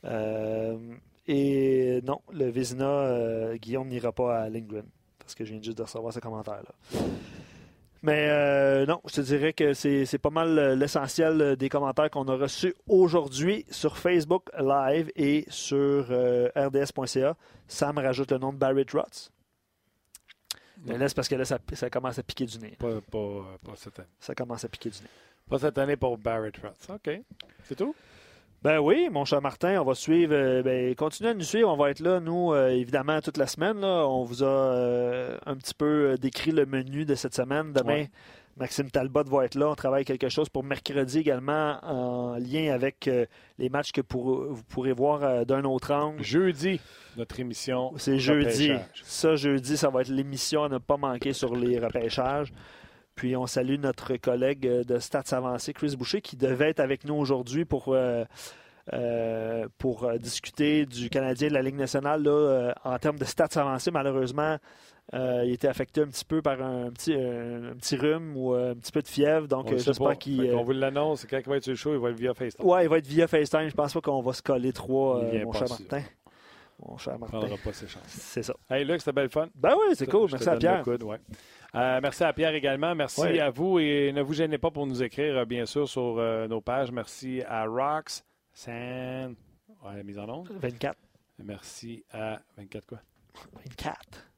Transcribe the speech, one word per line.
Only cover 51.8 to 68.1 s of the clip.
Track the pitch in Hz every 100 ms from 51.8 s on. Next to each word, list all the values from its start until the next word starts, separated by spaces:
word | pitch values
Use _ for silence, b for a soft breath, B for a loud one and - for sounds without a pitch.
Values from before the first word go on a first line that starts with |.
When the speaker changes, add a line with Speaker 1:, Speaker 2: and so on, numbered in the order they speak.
| 113 127 113 123 127 143 143 B B B B B B -
Speaker 1:
Puis | 123 127
on | 123
salue | - 127 143
notre | 139 123 - 127
collègue, | - 123 131 143 131
euh, | 123
de | 123 120
Stats | - 143 131 131
Avancées, | 127 123 -
Chris | 143 151 139
Boucher, | 123 208
qui | - 131
devait | 131 127 151
être | 156
avec | 135 135 143
nous |
aujourd'hui | 147 135 135 123 139
pour, | 170 139 135
euh, | 131 127 120 113 B B B B B -
euh, | - 120 117 113 113 113 113 107 _
pour, | 131 113 123
euh, | 117
discuter | 113 - - - 147 151 143
du | 120 120
Canadien | 135 131 123 147
de |
la | 143
Ligue | 131 139
nationale. | 131 143 139 156
Là, | 147
euh, | 147 147 135 123 -
en | 135 127
termes | 156 147
de | 135
stats | - 160 165
avancées, | 139 131 175
malheureusement, | 165 139 135 127 139 151 151 B B B B -
euh, | 123 127 123 123
il |
était | 123 143
affecté | 127 131 -
un | 147
petit | 127 -
peu | 160
par | 151 131
un | 131 127 123
petit, | 123 - 147
euh, | 127 120 117 120 120
un | 123
petit | - 139
rhume | 147